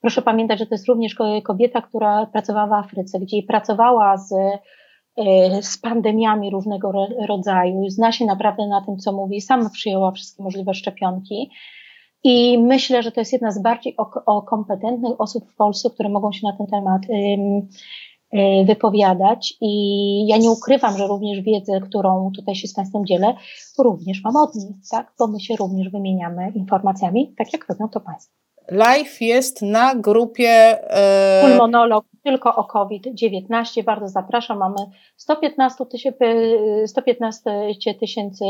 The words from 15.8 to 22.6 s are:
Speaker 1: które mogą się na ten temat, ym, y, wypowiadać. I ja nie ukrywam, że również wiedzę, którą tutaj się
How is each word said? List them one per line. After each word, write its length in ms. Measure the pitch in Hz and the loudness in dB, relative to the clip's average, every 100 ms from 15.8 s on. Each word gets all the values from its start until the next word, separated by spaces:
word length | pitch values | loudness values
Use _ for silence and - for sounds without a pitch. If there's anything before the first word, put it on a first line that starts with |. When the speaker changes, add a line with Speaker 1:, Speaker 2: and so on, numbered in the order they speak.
| 233 | -6
Speaker 1:
które 180 | - 208 | -4 -4
mogą 240 | 202 208 | -2 -4
się 140 | 196 208 | -4 -6
na 100 | 196 | -6
ten 100 | 202 | -6
temat, 360 | 202 196 185 190 | -4 0 -2 -2
ym, 580 | 214 202 202 202 202 196 - - - - _ _ 208 | -2 -2 -2 -2 -2 -4 -16 -20 -20 -20 _ _ 0
y, 240 | 196 196 | 4 4
wypowiadać. 880 | 190 214 214 202 202 180 190 240 - - | 4 4 2 4 2 4 2 0 -6 -6
I 640 | 220 208 202 202 202 202 214 | -4 -2 0 0 0 0 2
ja 100 | 226 | 4
nie 140 | 226 | 4
ukrywam, 480 | 226 - 269 247 196 | 2 2 2 2 -2
że 80 | 196 | -4
również 340 | 202 208 196 | -4 -4 -6
wiedzę, 400 | 190 214 196 190 | -2 -2 0 -4
którą 500 | 190 208 196 185 190 196 | -4 -2 0 0 -2 -8
tutaj 180 | - | -8
się 140 | 190 | -8